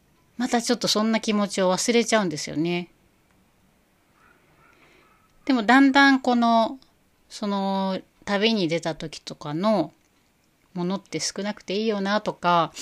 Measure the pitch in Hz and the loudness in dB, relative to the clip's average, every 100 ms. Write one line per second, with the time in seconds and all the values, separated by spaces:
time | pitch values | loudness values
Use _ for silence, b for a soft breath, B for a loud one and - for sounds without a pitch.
0 | _ _ _ - 247 240 226 240 180 208 | _ _ _ -8 -2 0 0 0 0 0
1 | 220 220 220 208 196 - 185 180 - 233 | 0 0 0 -2 0 0 2 2 2 2
2 | 220 220 185 151 - 147 170 175 175 _ | 2 2 0 -4 -6 -4 -2 -2 -6 _
3 | _ _ _ _ _ _ _ _ _ _ | _ _ _ _ _ _ _ _ _ _
4 | _ _ _ _ _ _ _ b b b | _ _ _ _ _ _ _ b b b
5 | b b _ _ - 254 208 262 277 277 | b b _ _ -2 0 4 6 6 6
6 | 277 262 262 240 233 226 226 269 _ _ | 6 4 2 2 4 2 0 -4 _ _
7 | _ _ _ - 208 196 196 196 190 190 | _ _ _ -10 -6 -4 -2 -2 -2 -6
8 | - _ - 202 220 220 165 165 165 156 | -10 _ -4 0 0 0 0 -2 -4 -8
9 | 160 - - - 151 156 208 208 - _ | -10 -12 -16 -14 -8 -2 0 0 -2 _
10 | _ _ _ _ _ _ _ 180 175 190 | _ _ _ _ _ _ _ -6 -4 -6
11 | - 156 - - 202 202 - 190 220 202 | -8 -8 -8 -6 -8 -8 -6 -4 -2 -2
12 | 196 214 214 - 180 175 - B | -2 -2 -4 -4 2 2 0 B